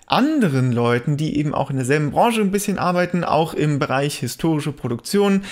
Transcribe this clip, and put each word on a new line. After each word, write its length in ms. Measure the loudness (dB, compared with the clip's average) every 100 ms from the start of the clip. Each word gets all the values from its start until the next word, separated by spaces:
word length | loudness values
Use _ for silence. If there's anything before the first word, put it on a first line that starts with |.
| -2
anderen 640 | 2 2 2 2 2 2
Leuten, 460 | 2 2 2 0 -2
die 200 | -2 -2
eben 180 | -2
auch 160 | -2 -2
in 60 | -2
derselben 360 | 0 0 0
Branche 280 | 2 2 2
ein 120 | 0
bisschen 260 | 0 -2 -2
arbeiten, 460 | 0 0 0 -2
auch 280 | 0 0 0
im 280 | 0 0 0
Bereich 380 | 0 0 -2 -4
historische 520 | -6 -4 -2 0 -2
Produktion 720 | -6 -6 -6 -2 2 2 2 -2